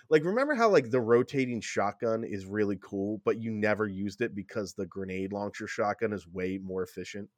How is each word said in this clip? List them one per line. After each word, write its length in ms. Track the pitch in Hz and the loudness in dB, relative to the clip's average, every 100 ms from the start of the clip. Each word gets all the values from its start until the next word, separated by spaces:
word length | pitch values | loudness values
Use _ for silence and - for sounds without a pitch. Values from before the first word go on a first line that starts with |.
| - | 4
Like, 140 | 156 160 | 4 4
remember 280 | 220 285 262 | 2 2 4
how, 140 | 226 | 6
like, 220 | 180 123 | 6 4
the 80 | 127 | 2
rotating 580 | 110 120 127 139 127 120 | 6 4 4 0 -2 -2
shotgun 640 | - 110 101 - 117 113 113 | -4 0 0 0 -2 -2 -2
is 200 | 101 95 | -6 -4
really 320 | 104 101 95 | 0 2 0
cool, 400 | - 98 101 107 117 | -4 -4 -2 -2 0
but 120 | 110 | 0
you 100 | 113 | 0
never 340 | 107 107 101 107 | 0 2 2 0
used 340 | 95 101 - | -2 -4 -2
it 120 | 113 101 | -4 -4
because 380 | 92 117 95 | -8 -6 -6
the 120 | - 92 | -6 -8
grenade 460 | 98 95 95 95 | -6 -6 -4 -4
launcher 340 | 101 104 - 107 | -4 -6 -6 -8
shotgun 440 | - 104 101 110 | -2 0 0 -2
is 120 | 101 82 | -4 -6
way 300 | 92 92 95 | -4 -4 -4
more 260 | 95 92 | -4 -6
efficient? 460 | 92 - 90 101 101 | -6 -8 -10 -10 -14